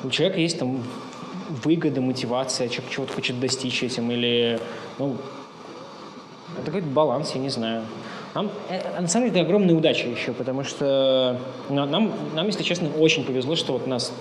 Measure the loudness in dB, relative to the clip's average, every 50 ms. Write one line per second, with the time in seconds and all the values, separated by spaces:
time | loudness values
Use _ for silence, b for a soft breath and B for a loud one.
0 | -4 -2 0 2 2 2 2 2 0 0 0 0 -2 -2 -2 -2 -4 -6 -10 -10
1 | -12 -12 -12 -12 -12 -10 -10 -10 -8 -8 -8 -2 2 2 2 4 4 0 2 2
2 | 0 0 0 -2 -2 -2 0 0 0 -2 0 -2 -2 -2 -2 -6 -6 -6 -4 -4
3 | -4 -4 -4 -4 -4 -2 -2 0 0 0 0 0 -2 -2 -2 0 -2 -2 -2 -2
4 | 0 0 0 2 2 2 4 4 4 2 2 0 -2 B B B B B -6 -4
5 | -2 -2 -2 -4 -8 -10 -12 -12 -14 -16 -16 -18 -16 -16 -14 -14 -14 -16 -16 -16
6 | -16 -16 -16 -16 -16 -18 -18 -18 -14 -12 -10 -6 -6 -2 -2 -2 -2 0 4 4
7 | 4 4 4 0 -2 -2 -4 -4 -2 -2 -2 -2 -2 -2 -2 -2 -4 -6 -10 -10
8 | B B B B B B -4 -2 -2 -2 -4 -6 -8 -6 -6 -4 -4 -4 -4 -2
9 | -2 2 2 4 4 4 4 4 4 6 6 6 6 6 6 8 8 6 6 6
10 | 0 -2 -4 -2 -2 -4 -2 -2 -2 -2 -2 -2 -2 -4 -2 0 2 2 4 4
11 | 4 6 6 4 4 4 2 0 -4 -8 -10 -10 -4 -2 0 0 2 2 2 2
12 | 2 2 2 -2 -4 -4 -2 0 0 0 0 0 0 0 0 0 0 -2 4 6
13 | 6 6 6 4 2 0 0 0 0 0 0 0 0 0 0 0 0 0 -2 -2
14 | -2 -4 -6 -10